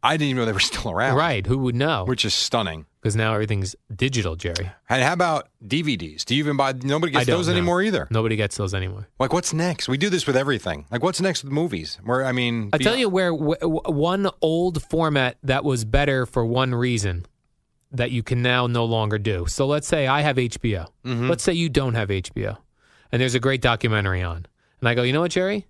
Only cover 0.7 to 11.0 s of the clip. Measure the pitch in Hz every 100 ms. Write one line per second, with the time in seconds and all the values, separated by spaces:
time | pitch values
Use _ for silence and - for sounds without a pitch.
0.7 | - 110 85 127 127 165 117 92 131 127
1.7 | 120 147 139 92 127 107 - - 120 95
2.7 | 80 76 _ 110 104 110 110 107 104 95
3.7 | - _ 104 131 127 90 82 87 85 90
4.7 | - _ 127 131 175 175 156 - _ 101
5.7 | 139 151 107 85 76 - 131 151 143 135
6.7 | 131 131 147 165 139 123 170 170 180 175
7.7 | 175 202 185 - 110 110 110 104 - 98
8.7 | 92 92 98 101 _ 117 160 - 156 175
9.7 | 151 - 135 196 180 139 131 139 120 -
10.7 | 76 76 120